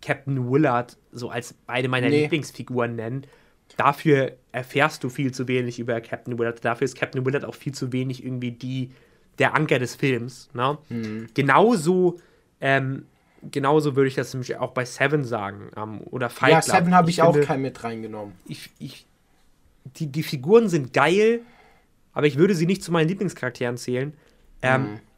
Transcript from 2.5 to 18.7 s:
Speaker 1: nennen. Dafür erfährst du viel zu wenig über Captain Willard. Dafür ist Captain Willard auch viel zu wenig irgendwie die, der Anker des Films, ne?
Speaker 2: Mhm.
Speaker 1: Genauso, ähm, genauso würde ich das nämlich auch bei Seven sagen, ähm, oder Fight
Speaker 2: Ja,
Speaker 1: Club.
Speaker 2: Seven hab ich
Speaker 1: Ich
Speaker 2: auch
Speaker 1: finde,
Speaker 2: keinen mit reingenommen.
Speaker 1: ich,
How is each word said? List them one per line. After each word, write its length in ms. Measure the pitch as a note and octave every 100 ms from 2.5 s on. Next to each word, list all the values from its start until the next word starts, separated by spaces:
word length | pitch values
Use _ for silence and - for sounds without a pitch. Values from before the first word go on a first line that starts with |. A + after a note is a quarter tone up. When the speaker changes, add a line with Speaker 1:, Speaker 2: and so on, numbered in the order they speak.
| - A#2+ B2 A#2+ A#2
Speaker 1:
nennen. 300 | A2 C3+ C3+ _ _ _ _ -
Dafür 560 | A#2 C#3+ D#3+ C#3 C3 - _
erfährst 500 | C3 B2+ C#3+ D3+ -
du 40 | C3
viel 240 | B2 C#3
zu 160 | B2+ B2+
wenig 300 | B2+ B2 A#2+
über 220 | A#2 A#2
Captain 380 | A2+ A#2+ - A#2+
Willard. 260 | A#2 A#2
Dafür 200 | A#2+ A#2
ist 120 | C3+ -
Captain 280 | - C3+
Willard 200 | B2+ C#3
auch 100 | A2+
viel 180 | - -
zu 200 | C3+ C3
wenig 320 | B2+ C3 C3
irgendwie 260 | - B2+ B2
die, 380 | A#2 B2+ C3 B2+ - _ _ _ _
der 160 | C3
Anker 240 | C3 D#3 C#3+
des 160 | B2
Films, 540 | - C#3+ B2 A#2+ - -
ne? 260 | A#2+ B2+ D3 _
Speaker 2:
Mhm. 400 | A#2 A2 A2 A2+
Speaker 1:
Genauso, 840 | - C#3 C#3 G#3 A#3 D3+ F#3 F3+ F3 _ _ _ _
ähm, 460 | C3+ C3+ C3 C3+ - _ _ _ -
genauso 460 | C#3 C3+ D#3 D3 C3
würde 120 | C3+
ich 60 |
das 200 | B2+ B2+
nämlich 220 | C3 B2 -
auch 160 | B2+
bei 120 | -
Seven 400 | B2 - C#3 D3+
sagen, 460 | B2+ A2+ G2 G2+ A2 -
ähm, 240 | G#2+ A2 -
oder 180 | B2 A#2+
Fight 220 | - C3
Speaker 2:
Ja, 80 | B2+
Speaker 1:
Club. 160 | - -
Speaker 2:
Seven 180 | F3
hab 140 | F3+ E3+
ich 80 | E3+
Speaker 1:
Ich 60 |
Speaker 2:
auch 100 | E3
Speaker 1:
finde, 140 | D3+ C#3+
Speaker 2:
keinen 160 | D3
mit 200 | C3+ A#2+
reingenommen. 520 | - A2+ A2 G#2+ G#2 F2+ -
Speaker 1:
ich, 240 | D3+ -